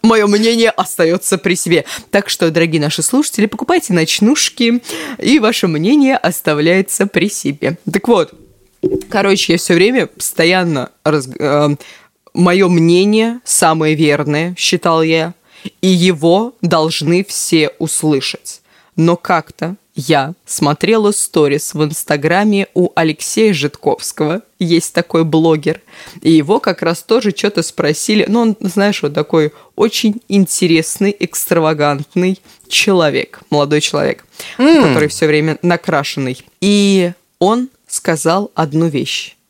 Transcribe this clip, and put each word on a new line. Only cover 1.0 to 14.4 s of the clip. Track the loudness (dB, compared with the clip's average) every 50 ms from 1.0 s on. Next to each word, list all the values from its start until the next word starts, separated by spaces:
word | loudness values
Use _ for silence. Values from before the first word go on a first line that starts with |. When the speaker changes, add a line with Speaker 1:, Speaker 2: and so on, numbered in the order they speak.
| 0 0 0 -2 -2 -4 -4 -2
Speaker 1:
при | -2 -2 -2
себе. | -2 0 0 0 0 0 -4 -12 -14 -14 _
Так | -2 -2 -2 -2
что, | -4 -2 -2 0
дорогие | 0 0 0 0 0 -2
наши | -2 -2 -2 -2 -4
слушатели, | 0 0 0 0 0 0 -2 -2
покупайте | -2 -2 -6 -2 0 0 0 0 0 0
ночнушки, | 0 0 0 0 2 2 2 2 2 0 -4 -2 -2 0 0 0 -2 -4 -6 -12 -12 -10 -12 -12 -6
и | 0 2 2 4
ваше | 4 2 0 0 0
мнение | 0 0 0 2 2 4 4 4 4 2
оставляется | 2 0 -2 -4 -2 -2 -2 0 0 2 2 2 2 0 0 -2 -2 -2
при | 0 0 0 -2 -2
себе. | -4 -4 -6 -6 -6 -4 -4 -4 -4 -4 _ -4 -4
Так | -2 2 2
вот, | 2 2 2 -2 -6 -20 -20 _ _ _ _ _ _ _ -4 -2 -2 -4 -6 -4
короче, | -2 0 2 2 2 0 2 0 0
я | -2
всё | 0 0 2
время | 4 4 4 2 0 -2
постоянно | -2 _ -10 -10 -10 -2 0 0 2 2 2 0 0 -2 -4 -4 -8 _ _ _
раз-, | -2 -2 -2 -2 -6 -8 -6
э, | -2 0 0 2 2 0 0 -2 -6 -20 -20 -20 _ _ _ _ _ _ _
моё | 2 2 2 4 4 4 4
мнение | 4 2 4 4 4 4 4 2 2 2 0 0 -4 -8 _
самое | -4 -2 2 2 2 2 2 0 0 0
верное, | 2 2 2 2 0 0 -2 -2 -2